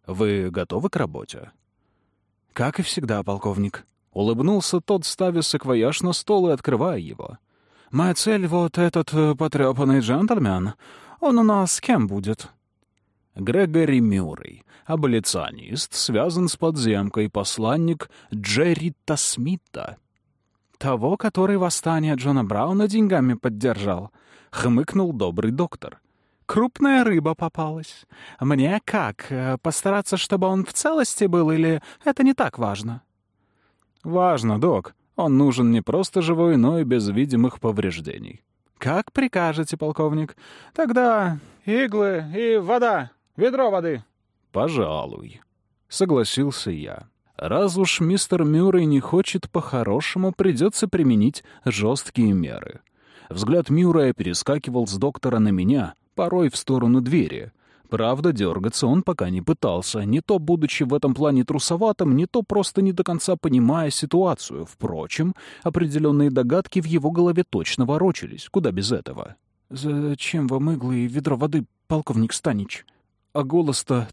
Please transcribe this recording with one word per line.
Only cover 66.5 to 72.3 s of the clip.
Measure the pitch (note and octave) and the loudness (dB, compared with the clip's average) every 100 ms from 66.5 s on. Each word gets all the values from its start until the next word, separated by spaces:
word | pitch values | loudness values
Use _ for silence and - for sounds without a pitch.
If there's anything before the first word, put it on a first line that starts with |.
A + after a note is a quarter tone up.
| E3+ - F#3+ | 0 0 -2
в | D#3+ | 0
его | E3 C#3+ | 0 0
голове | E3+ F3 E3+ F3+ | 2 2 2 0
точно | F#2+ D#2+ - B2 | -2 -2 -2 0
ворочались, | D3+ F#3 - - - - | 2 2 0 -6 -14 -4
куда | G3 C3 | -2 0
без | F#2 G2 | -2 -2
этого. | A#2+ - C2 - - _ _ - | -2 -6 -12 -14 -18 _ _ -16
«Зачем | C3 D3 C#3+ D3 C#3+ - E3 C3+ | -8 -4 -2 -2 -4 -4 -2 0
вам | C3+ D3+ | 0 0
иглы | D#3+ B2 B2+ | -2 -2 -2
и | A#2+ | -2
ведро | C3+ C#3 C3 | -2 -2 0
воды, | D3 D3+ - _ - | 0 -2 -4 _ -4
полковник | D#3 - A2 A2+ | -4 0 0 0